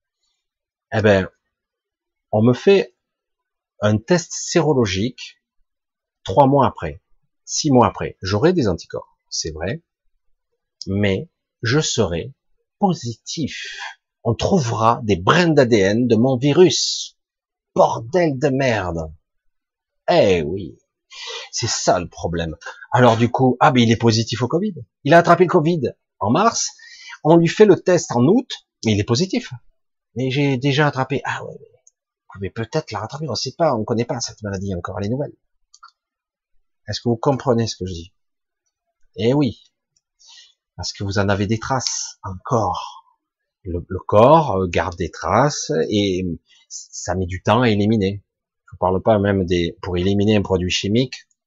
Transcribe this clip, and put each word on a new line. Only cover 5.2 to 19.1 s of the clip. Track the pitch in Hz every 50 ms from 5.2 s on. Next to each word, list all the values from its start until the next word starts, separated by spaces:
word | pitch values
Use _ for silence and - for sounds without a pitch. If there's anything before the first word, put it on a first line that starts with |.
| - - - _ _ _ _ _ _ _ _ _ _ _ _ _ _ _ _ _ -
trois | - 95 147 139
mois | 135 143 139 123
après, | 101 - - 90 78 71 - _ _ _ _ _ _ _ _ _
six | - - - - 151
mois | 131 123 113
après. | 98 - - 82 - - _ -
J'aurai | 92 104 104 131 170 190
des | 175 123 101
anticorps, | 82 - - - - - - - _ _ _ _
c'est | - - - 85
vrai, | 78 76 82 95 131 165 - _ _ _ _ _ _ _ _ _ _ _ _ _ _ _ _ _ _ - -
mais | - 95 101 104 101 95 107 156 - _ _ _ _ _ _
je | - 113 127 156
serai | 151 - - 120 107 82 85 82 - 131 - _ _ _ _ _ _ _ _ -
positif. | 208 190 170 - - 120 113 - _ - - 170 143 - - - - - - - - - - _ _ _ _ _ -
On | 120 113
trouvera | - - - 202 185 127 113 113 - 110 113 120 139 123
des | 104 98
brins | 85 90 - - 175 180 165
d'A | 151 143 131
D | 113 120
N | 104 95 98 104 117 127 117
de | 117
mon | 107 120 135 131 120
virus. | 131 147 139 160 185 160 - - - - - - - - - _ _ _ _ _ _ _ _ _ _ _ -
Bordel | - - - - - 113 117 - 180 175 156 135 127
de | 151 143
merde. | 131 135 139 127 113 104 95 87 82 82 80 78